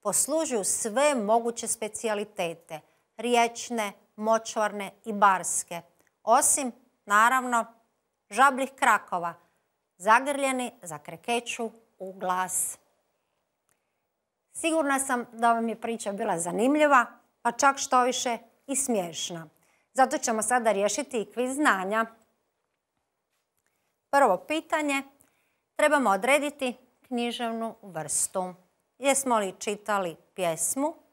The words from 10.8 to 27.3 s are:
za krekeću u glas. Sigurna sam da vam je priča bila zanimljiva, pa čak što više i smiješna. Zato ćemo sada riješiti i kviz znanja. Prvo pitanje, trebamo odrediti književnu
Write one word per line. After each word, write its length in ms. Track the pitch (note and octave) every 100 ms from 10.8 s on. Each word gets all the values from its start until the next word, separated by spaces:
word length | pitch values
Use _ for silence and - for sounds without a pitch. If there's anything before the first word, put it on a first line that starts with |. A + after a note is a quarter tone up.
za 160 | F3+ D3+
krekeću 720 | - - - A#3+ A#3+ - A3+ A3+ _ _
u 140 | F#3+
glas. 680 | F#3+ F#3 F3+ F#3 - - - _ _ _ _ _ _ _ _ _ _ _ _ _ _ _ _ _
Sigurna 460 | - E4 D#4+ C#4+ C4+
sam 280 | C4+ B3 A#3
da 200 | A3+ A#3
vam 160 | A#3 A3+
je 120 | A3
priča 320 | A#3 A#3 G#3
bila 260 | G3+ A3 E3+
zanimljiva, 680 | E3+ F3+ A#3+ D4+ D4+ C4 A#3 - _ _
pa 100 | A#3+
čak 260 | A#3 C#4 C4+
što 240 | - B3+
više 360 | B3 B3 B3+ A3+ - _ -
i 100 | C4
smiješna. 720 | - A3 E3+ D#3+ - E3+ D#3+ _ _ _ _
Zato 260 | - C4 D4+
ćemo 240 | - A3
sada 300 | G#3 B3 A3+
riješiti 480 | G3 G3+ A#3+ C#4+ A#3+
i 120 | G3
kviz 220 | - B3+
znanja. 520 | C4+ D4 G3 F#3 A3 A3 - _ _ _ _ _ _ _ _ _ _ _ _ _ _ _ _ _ _ _
Prvo 260 | C#4 C4 F#3
pitanje, 680 | - D#4 D#4+ D#4 D4+ C#4 C4+ _ _ _ _ _ _ -
trebamo 340 | G3+ G3 A#3
odrediti 680 | G3 A#3 C#4+ C#4+ C#4+ B3+ - _ _ _
književnu 680 | A#3+ A#3+